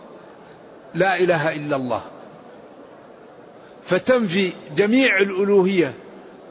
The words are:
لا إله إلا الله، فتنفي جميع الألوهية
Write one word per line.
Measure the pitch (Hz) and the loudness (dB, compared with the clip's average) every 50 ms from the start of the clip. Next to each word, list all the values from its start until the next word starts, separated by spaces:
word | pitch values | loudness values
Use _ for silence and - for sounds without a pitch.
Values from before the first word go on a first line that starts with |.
| - - - - - - - - - - - - - - - - - - - | -20 -20 -20 -20 -20 -20 -20 -20 -20 -20 -20 -20 -20 -20 -20 -20 -20 -12 -4
لا | 165 185 196 180 175 | -2 0 0 2 0
إله | 185 175 175 156 147 160 | 2 0 0 0 0 -4
إلا | 156 151 147 147 143 | -4 -4 -6 -4 -4
الله، | 135 127 123 113 101 - - - - - - - - - - - - - - - - - - - - - - - - - - - - - - - - - - - - | -4 -4 -4 -6 -6 -8 -12 -18 -20 -20 -20 -20 -20 -20 -20 -20 -20 -20 -20 -20 -20 -20 -20 -20 -20 -20 -20 -20 -20 -20 -20 -20 -20 -20 -20 -20 -20 -20 -20 -20 -20
فتنفي | - - 180 185 - - 254 247 226 180 160 196 190 175 - - - - 147 | -4 -2 -2 -2 2 2 2 2 0 0 0 -2 -2 -2 -4 -10 -16 -6 -2
جميع | 160 202 208 240 269 269 233 202 190 | 0 0 2 4 4 4 2 2 2
الألوهية | 202 202 190 180 202 202 202 196 180 190 196 180 151 131 117 - - - - - - - - - - - | 0 0 0 -2 0 4 4 4 4 4 2 2 0 0 -4 -10 -18 -20 -20 -20 -20 -20 -20 -20 -10 -6